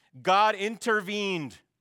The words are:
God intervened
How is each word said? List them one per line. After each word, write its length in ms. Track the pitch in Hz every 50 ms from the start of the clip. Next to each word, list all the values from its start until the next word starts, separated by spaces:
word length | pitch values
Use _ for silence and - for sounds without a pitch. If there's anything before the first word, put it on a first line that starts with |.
| _ _ - 131 117
God 320 | 180 185 202 214 214 214
intervened 1040 | 190 196 214 226 185 - 240 220 214 190 180 208 208 202 196 185 170 147 123 - - _ _ _ _